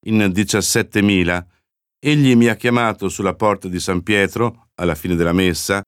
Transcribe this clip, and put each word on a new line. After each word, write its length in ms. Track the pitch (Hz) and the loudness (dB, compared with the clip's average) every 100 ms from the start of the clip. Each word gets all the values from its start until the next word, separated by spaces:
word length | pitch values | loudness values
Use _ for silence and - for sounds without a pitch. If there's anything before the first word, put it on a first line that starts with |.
| - | -2
in 220 | 110 101 | 0 2
diciassettemila, 1120 | 92 101 107 - 117 104 107 101 95 87 87 87 _ _ _ _ _ | 0 0 0 0 -2 -2 0 2 2 0 -2 -6 _ _ _ _ _
egli 340 | 143 151 135 | -2 2 4
mi 120 | 120 117 | 4 4
ha 80 | 107 | 2
chiamato 520 | 120 120 117 101 95 | 0 0 0 -2 -6
sulla 260 | 82 95 | -4 -4
porta 340 | 87 107 101 95 | -2 -2 -2 -4
di 100 | 90 | -6
San 240 | 85 90 | -4 -4
Pietro, 680 | 85 104 95 - 117 - _ | 0 0 0 0 -4 -4 _
alla 220 | - 87 76 | -6 -4 -2
fine 180 | 90 | -2
della 180 | 87 85 | 0 2
messa 500 | 90 92 80 - 98 | 2 0 -2 -2 -4